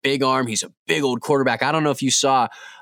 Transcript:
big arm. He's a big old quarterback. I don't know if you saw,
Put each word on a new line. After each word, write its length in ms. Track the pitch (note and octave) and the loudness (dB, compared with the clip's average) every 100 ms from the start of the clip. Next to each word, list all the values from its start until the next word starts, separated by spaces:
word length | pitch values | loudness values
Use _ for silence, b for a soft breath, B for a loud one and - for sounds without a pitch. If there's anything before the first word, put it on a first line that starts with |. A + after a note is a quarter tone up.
big 220 | C3+ C#3 | -2 0
arm. 240 | C3 C3 A#2+ | 0 0 -2
He's 160 | G#2 | -4
a 80 | - _ - | -6 _ -2
big 160 | D#3+ | 0
old 180 | C#3 A#2+ | 0 -2
quarterback. 400 | - C#3 B2+ A#2 | 0 0 0 0
I 100 | C3+ | 0
don't 120 | D#3+ | 0
know 80 | D3 | 0
if 100 | C3 | 0
you 100 | C3 | 0
saw, 360 | - C3+ C3 A2 B B B | 2 2 2 0 B B B